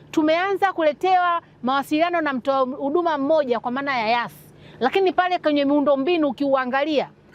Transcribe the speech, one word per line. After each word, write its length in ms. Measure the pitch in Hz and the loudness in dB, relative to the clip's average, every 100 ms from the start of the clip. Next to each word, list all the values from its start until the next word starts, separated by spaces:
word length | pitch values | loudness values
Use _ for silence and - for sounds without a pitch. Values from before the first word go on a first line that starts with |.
| - | -6
Tumeanza 600 | 320 302 330 392 381 392 | 0 2 2 0 0 0
kuletewa 720 | 349 311 294 370 370 349 339 - - | 0 0 0 2 2 2 -2 -6 -8
mawasiliano 580 | 240 277 269 302 339 339 | -4 -2 0 0 0 0
na 120 | 302 | -2
mtoa 260 | 262 269 269 | -4 -2 0
huduma 600 | 254 - 277 339 339 294 | 0 -4 -2 0 0 0
mmoja, 420 | 269 320 262 226 | 0 0 0 -2
kwa 100 | 247 | -4
maana 280 | 254 277 254 | -6 -4 -2
ya 100 | 214 | 0
yas. 240 | 240 220 - - - - - | -2 -4 -12 -20 -20 -20 -4
Lakini 320 | 240 392 370 | -2 0 0
pale 260 | - 359 349 | 2 0 0
kwenye 260 | 311 294 | 0 0
miundombinu 640 | 277 294 285 277 277 349 294 | 2 2 2 2 2 0 0
ukiuangalia, 800 | 220 277 269 247 269 311 285 160 - - | -2 0 0 0 -2 0 0 -2 -8 -20